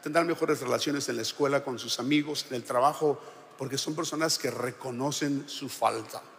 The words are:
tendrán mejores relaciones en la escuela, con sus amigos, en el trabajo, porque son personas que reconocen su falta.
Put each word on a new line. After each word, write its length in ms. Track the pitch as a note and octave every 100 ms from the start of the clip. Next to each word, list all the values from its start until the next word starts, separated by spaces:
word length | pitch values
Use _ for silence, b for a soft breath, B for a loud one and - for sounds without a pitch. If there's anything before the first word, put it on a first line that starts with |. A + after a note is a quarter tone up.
tendrán 240 | - D3+ E3+
mejores 320 | D#3+ D#3 C#3+
relaciones 480 | B2 A#2 - C#3+ -
en 80 | A#2
la 60 |
escuela, 420 | A2+ - C#3+ C#3
con 160 | - A#2+
sus 180 | A#2 -
amigos, 480 | B2 D3 D3 C#3+ -
en 60 |
el 80 | B2+
trabajo, 580 | A2+ B2+ C3+ D3+ D#3 C3+ B B B -
porque 180 | C3 C3+
son 200 | - D#3
personas 420 | E3 D#3 D#3+ -
que 140 | C3
reconocen 960 | A#2 B2 B2 C3 A#2+ C#3 C#3+ D3 C#3 B2+
su 200 | - C3+
falta. 540 | - A2+ A2+ G#2+ - -